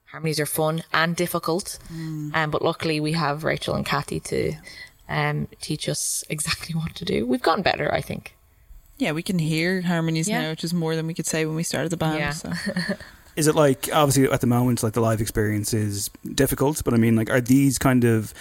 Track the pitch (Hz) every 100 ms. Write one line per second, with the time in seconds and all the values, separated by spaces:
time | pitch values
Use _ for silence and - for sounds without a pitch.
0 | _ 143 160 151 147 - 156 160 - 156
1 | 165 170 175 170 - 170 - - - 165
2 | 160 156 151 160 151 147 165 165 165 151
3 | 156 165 143 147 151 147 - 147 139 143
4 | - 156 - - 160 156 - - - _
5 | - 147 147 147 143 - - 151 - 151
6 | - - - 156 - - - 160 165 -
7 | 180 196 240 247 - - - - 151 151
8 | - - - - _ _ - - - -
9 | 233 151 190 180 156 156 175 185 175 170
10 | 165 160 165 220 156 160 165 175 160 160
11 | 160 165 160 160 156 156 170 131 160 170
12 | 160 156 147 151 - 175 196 180 170 190
13 | - - - - 151 160 143 131 - 160
14 | 143 131 131 131 117 120 127 117 110 120
15 | 113 110 110 113 107 107 107 110 104 101
16 | - - - - 131 131 135 151 - 117
17 | 113 113 110 127 120 135 139 123 139 127
18 | 120 113 104 -